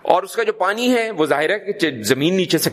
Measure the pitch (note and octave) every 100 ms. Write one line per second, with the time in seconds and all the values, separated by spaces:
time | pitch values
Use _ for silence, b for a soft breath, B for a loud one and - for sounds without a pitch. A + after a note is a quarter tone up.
0 | - E3+ F#3+ A3+ G#3+ G#3+ F3+ G#3+ B3 B3
1 | A3+ F#3 D3+ C#3+ D#3 G#3 G3 G3+ D#3+ B2+
2 | G#2 C3 D#3 F#3+ F3 D#3+ D#3+